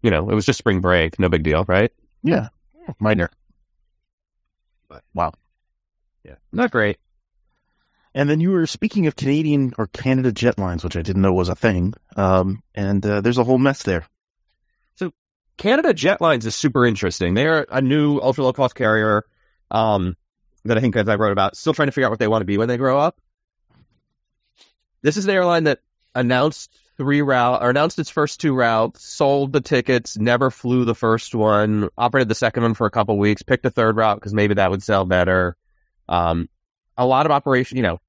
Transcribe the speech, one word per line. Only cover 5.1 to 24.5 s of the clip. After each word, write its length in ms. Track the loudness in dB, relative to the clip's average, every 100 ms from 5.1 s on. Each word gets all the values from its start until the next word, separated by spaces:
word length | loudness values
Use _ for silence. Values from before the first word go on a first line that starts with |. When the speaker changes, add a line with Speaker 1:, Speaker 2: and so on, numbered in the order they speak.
Speaker 2:
Wow. 200 | -6 -6 -6 _ _ _ _ _ _ _ _
Speaker 1:
yeah, 120 | -20 -20 _
not 200 | -4 -2
great. 260 | 0 0 -2 _ _ _ _ _ _ _ _ _ _ _
Speaker 2:
And 160 | -2 0
then 120 | 2
you 100 | 2
were 160 | 0 -2
speaking 400 | -4 -4 0 -2
of 80 | -2
Canadian 580 | -2 0 0 0 0 -4
or 100 | -8
Canada 460 | -4 -2 0 0
Jetlines, 500 | 0 -2 0 -4 -4
which 140 | -6 -6
I 40 |
didn't 200 | -2 2
know 120 | 2
was 140 | 2 0
a 80 | 0
thing. 380 | 0 0 -2 -4 _ -2
Um, 460 | 2 2 0 -4 _ -6
and, 300 | -2 -2 0
uh, 160 | 0
there's 160 | 0 0
a 60 | 2
whole 120 | 2
mess 260 | 2 -2
there. 220 | -4 -4 -6 _ _ _ _ _ _ _ _ _
Speaker 1:
So 180 | -12 _ _ _ _ -6
Canada 360 | 0 2 2
Jetlines 520 | 2 0 2 2 0 -2
is 100 | -2
super 300 | 0 2 2
interesting. 480 | 2 -4 -2 0
They're 320 | 0 2 0 -2
a 120 | -2
new 380 | 0 2 2 0
ultra 240 | 0 0
low 100 | -2
cost 220 | 0 -2 0
carrier, 480 | 0 2 2 0 -2 _ _ _ _
um, 480 | 0 2 2 -2 -6 _ _ _ _ -2
that 120 | 0
I 40 |
think, 140 | 2 0
as 100 | 0
I 80 | 0
wrote 160 | 0
about, 240 | 0 -2 -2
still 180 | -4
trying 140 | -2 -2
to 60 |
figure 140 | 0 -2
out 40 |
what 80 | 0
they 80 | 0
wanna 180 | 0 0
be 120 | -2
when 100 | -2
they 100 | -2
grow 220 | 0 0
up. 200 | 0 -4 _ _ _ _ _ _ _ _ _ _ _ _ _